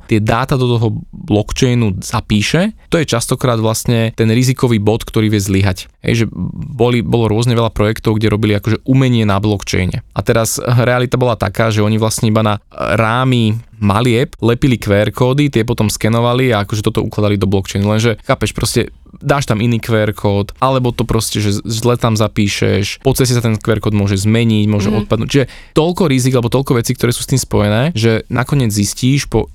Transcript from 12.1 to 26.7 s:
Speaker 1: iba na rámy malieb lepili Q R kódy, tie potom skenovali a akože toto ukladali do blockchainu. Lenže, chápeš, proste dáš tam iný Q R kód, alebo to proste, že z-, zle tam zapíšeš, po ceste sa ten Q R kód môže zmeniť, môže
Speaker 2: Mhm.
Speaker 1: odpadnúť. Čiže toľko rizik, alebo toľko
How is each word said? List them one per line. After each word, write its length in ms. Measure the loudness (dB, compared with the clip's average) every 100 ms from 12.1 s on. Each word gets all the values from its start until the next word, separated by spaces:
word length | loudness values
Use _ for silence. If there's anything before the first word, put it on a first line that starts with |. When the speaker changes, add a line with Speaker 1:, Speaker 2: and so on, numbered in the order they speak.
| 0 0
Speaker 1:
iba 140 | 2
na 160 | 0 -2 _
rámy 840 | -6 -2 0 0 0 0 2 2 -2 -6 -4
malieb 580 | 0 2 2 0 -2 -2
lepili 340 | 0 2 2 0
Q 160 | 0
R 160 | 0 0
kódy, 400 | 0 0 2 0
tie 160 | 0
potom 240 | -2 0 -2
skenovali 640 | 0 0 0 0 0 0
a 140 | 0 -2
akože 180 | -2
toto 160 | -2 -2
ukladali 400 | -4 -2 0 0
do 80 | 0
blockchainu. 380 | 0 -2 -2 0
Lenže, 340 | 0 0 -2
chápeš, 320 | -4 -2 -2
proste 280 | -4 -2 -2 -2 -8 -20 -10
dáš 320 | -2 -2 0
tam 160 | 0
iný 160 | 0 -2
Q 160 | 0 0
R 160 | 0
kód, 400 | 0 0 0 -2 -2
alebo 320 | 0 0 -2
to 160 | -2 -2
proste, 320 | -2 -2 -2
že 160 | -2 -2
z-, 80 |
zle 320 | -4 -2 0 0
tam 160 | 0
zapíšeš, 880 | 0 0 0 -2 0 0 0 -2 -2
po 160 | -2 0
ceste 160 | 2
sa 80 | 2
ten 160 | 0 -2
Q 80 |
R 160 | 0 0
kód 160 | 0 0
môže 240 | 0 0
zmeniť, 480 | 2 2 2 2 2
môže 240 | 0 0
Speaker 2:
Mhm. 40 | -2
Speaker 1:
odpadnúť. 280 | -2 -2 0
Čiže 160 | 0 0 -6 -2
toľko 400 | 0 2 2 2
rizik, 240 | 2 2 2
alebo 160 | 0
toľko 240 | 0 0